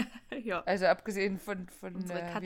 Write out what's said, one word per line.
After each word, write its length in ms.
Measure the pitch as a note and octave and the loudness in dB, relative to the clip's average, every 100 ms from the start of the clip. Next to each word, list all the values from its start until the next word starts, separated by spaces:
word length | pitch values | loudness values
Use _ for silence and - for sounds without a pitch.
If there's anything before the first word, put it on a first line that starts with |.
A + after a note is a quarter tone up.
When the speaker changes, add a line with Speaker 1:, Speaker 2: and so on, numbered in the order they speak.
| G#3+ A#3 - | 0 -4 -10
Speaker 1:
<laughs> 120 | C4+ | -6
Ja. 180 | A3+ F3 | -2 -2
Speaker 2:
Also 220 | - F#3+ F#3 | 2 4 6
abgesehen 520 | F#3 - G3 G3 F#3+ | 6 2 0 0 0
von, 280 | - F#3+ F3+ | -4 -6 -8
von, 260 | - F#3+ F#3 | -10 -8 -6
Speaker 1:
Unsere 240 | F3+ F3+ | -4 -4
Speaker 2:
äh, 20 | |
wir 60 | E3+ | -4
reden 60 | E3+ | -4